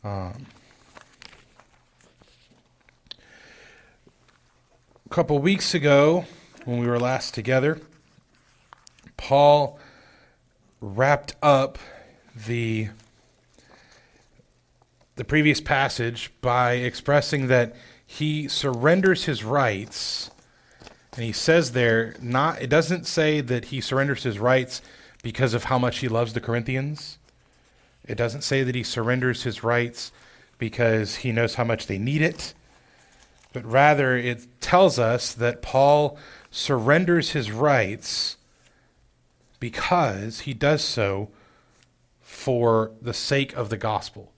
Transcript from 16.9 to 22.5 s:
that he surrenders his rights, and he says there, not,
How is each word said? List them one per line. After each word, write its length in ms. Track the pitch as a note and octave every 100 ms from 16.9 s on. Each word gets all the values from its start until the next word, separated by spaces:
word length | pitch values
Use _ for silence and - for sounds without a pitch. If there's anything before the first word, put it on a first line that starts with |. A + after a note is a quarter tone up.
| - - C#3+ C#3 D3 C3
that 260 | B2+ A#2 - - -
he 440 | _ - D3+ D3+ D3
surrenders 800 | - C#3 A#2+ C#3 F3+ F#3 F3 -
his 180 | A#2
rights, 880 | A2 C#3 B2 G2 G#2+ - - - - - _ _ _ _ - - _
and 100 | -
he 80 | A#2
says 420 | G#2 - E3 C3+
there, 420 | B2 A#2 A2+ A2+ -
not, 400 | A#2+ B2+ D#3